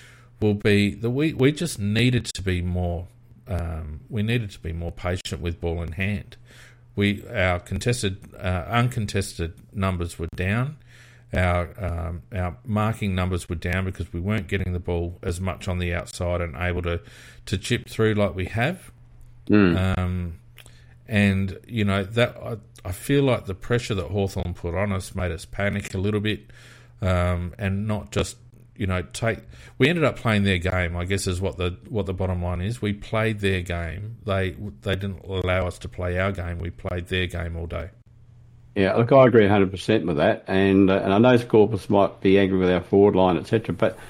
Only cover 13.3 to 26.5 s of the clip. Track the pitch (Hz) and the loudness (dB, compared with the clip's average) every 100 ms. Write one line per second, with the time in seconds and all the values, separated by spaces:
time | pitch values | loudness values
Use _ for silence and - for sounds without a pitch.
13.3 | 90 - 82 87 90 92 - 85 - 92 | -2 -4 -6 -2 -2 -4 -6 -8 -6 -2
14.3 | 107 82 98 90 90 90 87 87 87 95 | -4 -2 -4 -2 -4 -2 -2 -4 -6 -6
15.3 | 87 92 - - 90 87 87 - - 87 | -4 -4 -6 -4 -2 -2 -4 -6 -6 -2
16.3 | 87 85 67 90 87 85 85 - - - | -2 -4 -4 -4 -2 -2 -4 -6 -20 -20
17.3 | - - 95 - 120 - - 110 104 101 | -16 -6 -4 -2 -4 -4 0 2 2 0
18.3 | 92 92 113 131 185 - - - - - | -2 -4 -2 -2 -2 -10 -20 -20 -20 -20
19.3 | - - 104 95 85 95 92 90 90 87 | -10 2 6 6 4 2 0 -2 -4 -6
20.3 | 85 - - - - - - - 104 101 | -10 -18 -20 -20 -20 -20 -20 -2 2 4
21.3 | 95 98 - - 117 104 98 98 113 120 | 2 -2 -6 -8 -2 0 0 0 0 0
22.3 | - 117 117 - - 92 90 - 143 139 | -2 -10 -12 -14 -14 -12 -8 0 2 4
23.3 | 117 - 92 - 120 - 101 80 101 95 | 2 -2 -8 -2 -2 0 -4 -2 -2 -2
24.3 | - 90 90 87 87 104 95 - 98 90 | -2 -6 -6 -4 -2 -2 -2 -6 -6 -4
25.3 | 82 - - 101 104 101 95 98 104 107 | -6 -10 -4 -2 -2 -4 -4 -2 0 -2
26.3 | 98 - | -4 -8